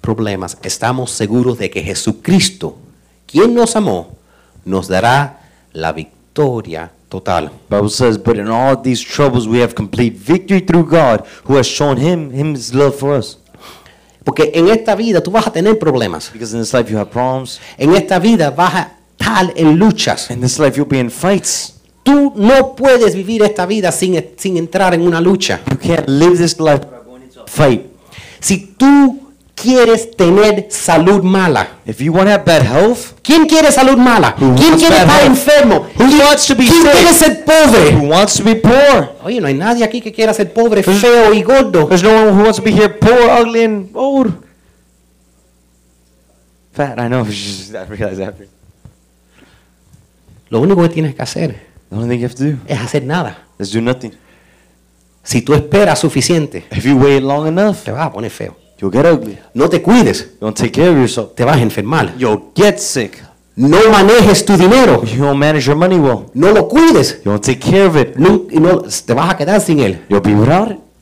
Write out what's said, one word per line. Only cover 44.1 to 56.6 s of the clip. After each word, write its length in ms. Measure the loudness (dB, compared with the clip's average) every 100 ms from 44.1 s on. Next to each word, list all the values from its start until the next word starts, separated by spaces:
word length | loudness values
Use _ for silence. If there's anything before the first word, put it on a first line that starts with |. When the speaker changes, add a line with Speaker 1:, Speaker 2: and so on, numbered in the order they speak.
| 0 -2 -4 -14 _ _ _ _ _ _ _ _ _ _ _ _ _ _ _ _ _ _ _ _ _ _
Speaker 2:
Fat, 260 | -8 -6 -4
I 80 | -4
know. 180 | -4
<laughs> 40 | -4
I 560 | -8 -12 -14 -14 -16 -14
realize 300 | -10 -10 -8
that. 160 | -12 -12 -20 _ _ _ _ _ _ _ _ _ _ _ _ _ _ _ _ _ _ _ _
Speaker 1:
Lo 100 | -2
único 220 | 0 2
que 60 | 0
tienes 260 | -2 -6
que 80 | -6
hacer 480 | -10 -6 -8 -8 _ _ _
Speaker 2:
The 80 | -8
only 100 | -6
thing 120 | -4
you 60 | -6
have 80 |
to 100 | -6
do 120 | -6 -6 -8
Speaker 1:
es 120 | -8
hacer 240 | -6 -6
nada. 320 | -4 -6 -6 -12 _ _
Speaker 2:
is 120 | -8
do 100 | -6
nothing. 300 | -4 -6 -8 -18 _ _ _ _ _ _ _ _ _ _
Speaker 1:
Si 200 | -6 -4
tú 100 | 0
esperas 440 | -2 0 0 0 0
suficiente, 640 | -2 -4 -2 -2 -4 -10